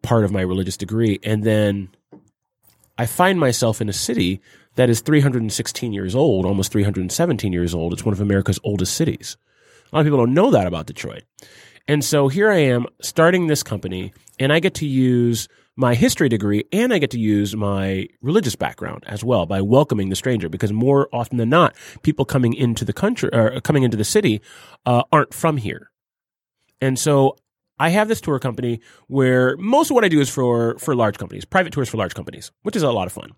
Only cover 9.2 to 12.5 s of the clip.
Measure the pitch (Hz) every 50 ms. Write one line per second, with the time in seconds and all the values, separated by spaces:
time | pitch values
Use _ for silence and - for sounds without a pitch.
9.2 | - - - _ _ _ _ _ _ _ _ _ _ _ - 156 151 151 143 131
10.2 | 117 120 131 165 202 269 202 117 95 90 85 80 78 - - - - 62 53 -
11.2 | _ _ _ _ - - - - - - _ - _ - 147 147 - - 156 147
12.2 | 139 135 135 190 208 220